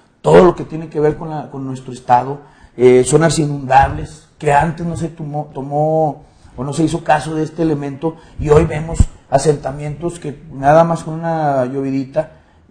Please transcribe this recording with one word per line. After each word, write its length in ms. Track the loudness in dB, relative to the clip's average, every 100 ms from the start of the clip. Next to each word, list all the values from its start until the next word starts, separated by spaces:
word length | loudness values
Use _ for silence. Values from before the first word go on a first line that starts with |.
| _ _ 4
todo 160 | 6
lo 120 | 6 4
que 100 | -6
tiene 240 | -10 -8
que 100 | -2
ver 160 | 0 -2
con 140 | -8
la, 200 | -10 -10
con 160 | -10 -10
nuestro 280 | -10 -12
estado, 480 | -8 0 2 0 -10 -14 _ -12 4
eh, 300 | 6 6 6
zonas 340 | 4 4 2
inundables, 880 | -2 -4 2 4 4 -2 -10 -16 _ -6
que 140 | 0
antes 340 | 2 0 -4 -6
no 120 | -6
se 100 | -8
tomó, 420 | -8 -8 -8 -8
tomó 720 | -10 -6 -2 0 0 0 -4 -16 _ -20 -12
o 80 | -8
no 80 |
se 100 | -2
hizo 180 | -2 -2
caso 320 | -2 -2 -2
de 100 | -6
este 180 | -6 -2
elemento, 560 | -2 -2 -6 -6 -8 -8 -16 -6
y 120 | 4
hoy 160 | 4 4
vemos 340 | -4 -4 2 2 0 -2
asentamientos 920 | 0 2 0 -2 -8 -10 -6 -8 -8
que 240 | -12 -14 -16
nada 320 | -2 4 4
más 220 | 4 0 -6
con 80 |
una 500 | -8 -4 -2 -2 -2
llovidita, 800 | -2 -4 -4 -4 -4 -6 -6 -10 _ _ _